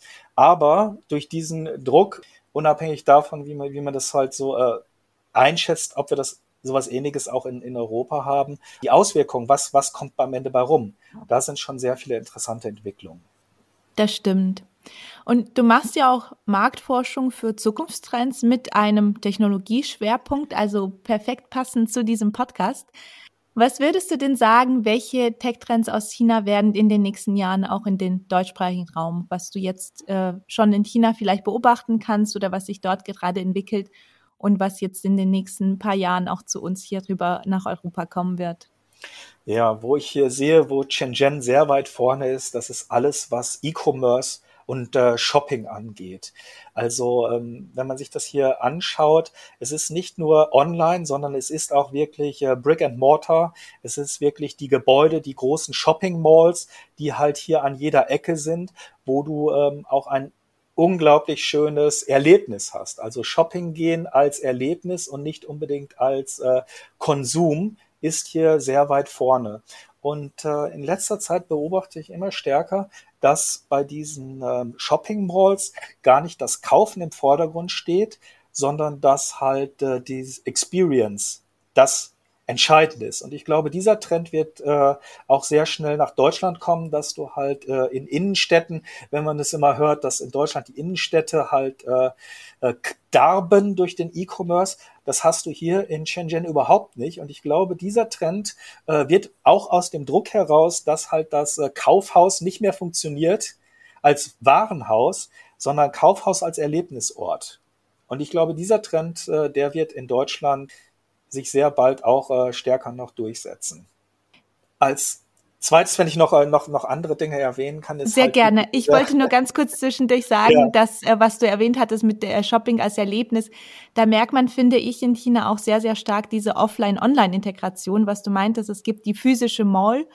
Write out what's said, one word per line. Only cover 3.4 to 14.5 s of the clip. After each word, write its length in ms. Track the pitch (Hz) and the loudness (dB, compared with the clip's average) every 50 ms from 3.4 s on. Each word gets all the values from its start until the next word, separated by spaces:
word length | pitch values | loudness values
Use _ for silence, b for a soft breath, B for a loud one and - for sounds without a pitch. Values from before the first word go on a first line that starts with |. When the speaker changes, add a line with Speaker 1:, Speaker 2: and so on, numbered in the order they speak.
| 143 | -12
Speaker 1:
wie 100 | 147 147 | -12 -12
man, 160 | 143 139 139 | -10 -10 -10
wie 100 | 139 143 | -10 -8
man 120 | 143 139 139 | -8 -6 -6
das 200 | 135 - - - | -6 -6 -2 -2
halt 200 | 139 135 131 - | -2 -2 -2 -4
so, 240 | - 135 135 135 | -6 -4 -4 0
äh, 220 | 123 127 120 110 95 - _ _ _ _ _ _ _ _ _ - | 0 0 0 0 -2 -8 _ _ _ _ _ _ _ _ _ 2
einschätzt, 600 | 117 131 147 170 165 - - 160 - - - - | 4 4 4 4 2 -2 -2 -2 -4 -4 -6 -6
ob 160 | 139 143 - | -8 -4 -2
wir 60 | 147 | -4
das 240 | 139 131 - - _ _ _ _ _ | -4 -4 -6 -10 _ _ _ _ _
sowas 280 | - 131 131 135 127 120 | -8 -4 -2 -2 -2 -2
Ähnliches 400 | 117 127 143 147 143 139 - - | -6 -6 -6 -4 -6 -6 -8 -6
auch 160 | 123 127 - | -6 -6 -6
in, 160 | 131 123 123 | -6 -12 -12
in 160 | 123 123 127 | -14 -10 -8
Europa 480 | 120 117 110 110 117 127 - 156 143 131 | -8 -6 -6 -6 -6 -6 -4 -6 -6 -4
haben, 340 | 139 139 139 139 147 143 B B B B B 131 | -2 -2 -2 -2 -4 -8 B B B B B 0
die 80 | - | 4
Auswirkung, 560 | 127 165 208 - - 156 135 - - 123 117 | 4 4 4 4 2 0 -2 0 -4 -6 2
was, 260 | 120 139 139 - - - | 2 2 2 2 0 0
was 200 | 139 135 - - | 0 0 0 -6
kommt 180 | - 143 139 - | -12 -14 -10 -4
am 160 | - 131 131 131 | -4 -4 -4 -4
Ende 180 | 127 131 131 | -6 -6 -2
bei 100 | 127 127 | 0 0
rum? 320 | 123 131 160 139 110 101 - B B B B B B - | 2 4 2 2 2 -4 -10 B B B B B B -2
Da 100 | 117 131 | 0 0
sind 180 | - - 143 | 0 -2 -6
schon 220 | - - - 135 123 | -10 -10 -10 -8 -4
sehr 160 | 127 123 127 | -4 -4 -4
viele 220 | 123 - 135 120 | -4 -6 -6 -6
interessante 500 | 113 107 - - 120 - 120 113 117 - | -6 -6 -12 -14 -12 -10 -10 -10 -8 -8
Entwicklungen. 560 | 110 104 104 107 101 - _ 95 85 82 87 _ _ _ _ _ _ _ _ _ _ _ _ _ _ _ | -10 -10 -10 -12 -14 -14 _ -18 -20 -20 -20 _ _ _ _ _ _ _ _ _ _ _ _ _ _ _
Speaker 2:
Das 180 | - 214 208 - | -2 -2 -2 -2
stimmt. 500 | - - 202 190 190 190 185 | -2 -2 0 2 2 0 0